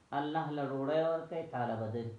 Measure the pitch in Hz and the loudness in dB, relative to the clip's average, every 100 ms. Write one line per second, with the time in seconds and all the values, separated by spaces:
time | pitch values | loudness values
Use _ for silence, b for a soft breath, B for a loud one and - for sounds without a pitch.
0 | _ 143 151 160 147 147 135 135 135 156 | _ -2 0 0 0 0 0 0 2 4
1 | 165 165 165 165 160 127 117 113 110 117 | 4 2 -2 -6 -4 -2 0 0 0 -2
2 | 110 | -4